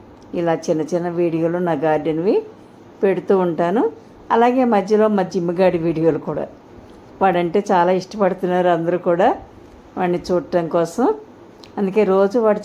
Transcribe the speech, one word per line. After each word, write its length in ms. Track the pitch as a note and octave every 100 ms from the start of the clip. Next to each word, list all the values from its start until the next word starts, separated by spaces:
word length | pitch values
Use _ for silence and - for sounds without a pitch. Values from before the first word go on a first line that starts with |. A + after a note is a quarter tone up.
| - - -
ఇలా 200 | F3 E3+
చిన్న 280 | D#3+ - D#3 D3+
చిన్న 160 | F3 F3
వీడియోలు 480 | E3+ F3 D#3+ E3 F3
నా 180 | F3+ D3 D#3
గార్డెన్వి 520 | D#3 D3+ D#3 F#3 G4+ - - - - - -
పెడుతూ 340 | G3 F3+ - G3 F3+
ఉంటాను. 360 | D#3+ E3+ G#3+ A4 - - - -
అలాగే 320 | A#3 A#3+ B3+ A#3+ G#3
మధ్యలో 340 | F#3+ G#3+ G#3+ G3+
మా 80 | F3+
జిమ్మిగాడి 480 | F#3+ E3+ F3 F#3 E3+ E3
వీడియోలు 360 | D#3 D#3+ C#3+ -
కూడా. 180 | D3+ - - - - - - - -
వాడంటే 400 | F#3+ F3 F3 G3+ G3+
చాలా 200 | F#3 F3
ఇష్టపడుతున్నారు 800 | F#3 F#3 G#3+ F#3 F3+ F3+ F3+ F3+ E3
అందరూ 240 | E3 F3 F3+
కూడా 200 | F3 A3+ F#4+ - - - - - -
వాడిని 240 | F3+ F3 F3
చూడటం 360 | F3+ F3 F3 E3 F3
కోసం. 300 | E3 - D#4 G#4+ - - - - - -
అందుకే 220 | G3 G3+
రోజు 340 | F#3+ F#3+ G3 B3 A3
వాడు 160 | G#3